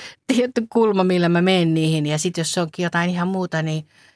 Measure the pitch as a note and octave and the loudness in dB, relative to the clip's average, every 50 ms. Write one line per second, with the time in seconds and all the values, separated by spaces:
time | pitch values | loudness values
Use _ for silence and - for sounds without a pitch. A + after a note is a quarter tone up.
0 | - - - _ _ - C4+ A#3+ B3 B3 - A#3+ A3+ A3+ - A#3 A3+ G#3+ G3+ F#3+ | -18 -18 -20 _ _ -2 0 0 0 0 -2 -4 -4 -2 0 2 2 2 2 2
1 | F#3 F#3 F#3 F3+ F3 E3+ F3 F3 F3 F#3+ F#3+ F#3 E3+ E3 D#3+ D#3+ D#3+ D#3+ D#3+ D#3 | 2 2 2 2 2 2 2 4 4 4 4 4 2 2 2 2 2 0 0 0
2 | D3 D3 D3+ D3+ - F#3 F3 F3 D#3+ - - F#3 F3 D#3 - - F3+ E3+ - E3+ | 0 -2 -2 -2 -2 -4 -4 -4 -4 -4 -2 -4 -4 -4 -4 -4 -4 -2 -2 0
3 | E3+ F3+ F3+ F3 F3 F#3 F#3+ F#3 F3+ F3 - D#3+ D#3 D#3+ D#3 D#3 D3+ - _ _ | 0 0 -2 -2 -2 -2 -2 -4 -4 -4 -4 -4 -2 -2 -4 -4 -6 -10 _ _
4 | - _ _ | -20 _ _